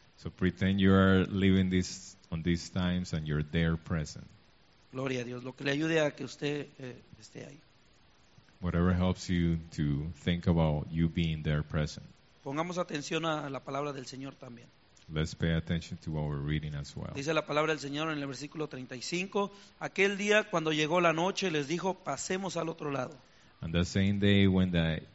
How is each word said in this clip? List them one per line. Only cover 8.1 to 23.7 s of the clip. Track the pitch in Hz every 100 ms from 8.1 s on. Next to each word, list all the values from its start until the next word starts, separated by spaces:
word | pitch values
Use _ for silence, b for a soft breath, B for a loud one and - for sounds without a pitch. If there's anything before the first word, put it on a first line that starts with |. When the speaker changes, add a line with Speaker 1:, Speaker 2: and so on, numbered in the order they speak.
| _ _ - _ _
Speaker 1:
Whatever | 87 82 90
helps | 87 92 92 -
you | 90 85 82 82 -
to | 73 71 80 -
think | - 87 90
about | 82 80 76 71
you | 82 82
being | 82 82 78
there | 78 76
present. | - 78 76 - - - _ _ 135
Speaker 2:
Pongamos | 143 170 175
atención | 175 156 139 160 165
a | 151 143
la | 135
palabra | 139 139 147
del | 135 127
Señor | 131 135 -
también. | 127 117 123 _ _ _ -
Speaker 1:
Let's | 78 78
pay | - 85
attention | 80 80 85 - 85
to | -
what | 78 76
we're | 71 71
reading | 76 - 71
as | - -
well. | - -
Speaker 2:
Dice | 139
la | 156 151
palabra | 147 156
del | 156
Señor | 139 143 160
en | 151
el | 139
versículo | 123 147 156 151
treinta | 131 127 127
y |
cinco: | - 175 190 202 202 B B _
"Aquel | 156 - 196 196
día, | 208 214 208
cuando | 170 156
llegó | 151 151 175
la | 175
noche, | 160 180 196 190
les | 156 139
dijo, | 170 185 180
'Pasemos | - 135 - 185 190 165
al | 165
otro | 160 151
lado.'" | 139 123 - - b b _
Speaker 1:
"And | 80